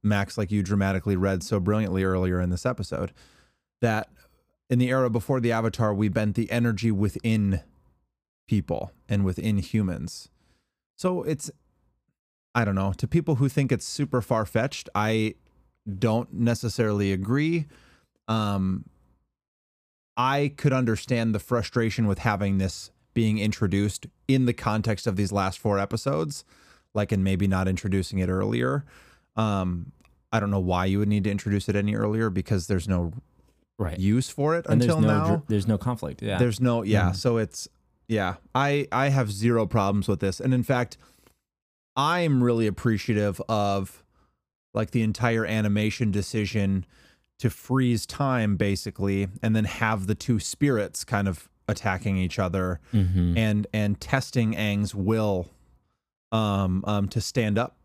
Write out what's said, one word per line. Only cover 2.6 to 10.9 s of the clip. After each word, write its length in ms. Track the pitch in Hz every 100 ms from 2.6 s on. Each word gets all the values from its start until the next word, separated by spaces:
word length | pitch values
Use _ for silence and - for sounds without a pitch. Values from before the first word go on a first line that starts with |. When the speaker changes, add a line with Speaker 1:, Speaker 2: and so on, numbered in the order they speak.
Speaker 1:
episode, 480 | 123 123 98 - - - - _ _ _ _ _
that 260 | 117 110 - _ _ _ _ _ _
in 80 | 123
the 100 | 123
era 220 | 131 127
before 300 | 113 - 131
the 120 | 117
Avatar, 400 | 113 113 - 113
we 160 | 101 107
bent 260 | 104 104 101
the 140 | 110
energy 400 | 120 120 104 113
within 720 | 101 104 - 113 110 101 92 - _ _ _ _ _ _ _ _
people 440 | 107 - - - _ -
and 160 | 101
within 340 | 98 90 110 101
humans. 720 | 92 113 98 80 76 - - _ _ _ _ _ _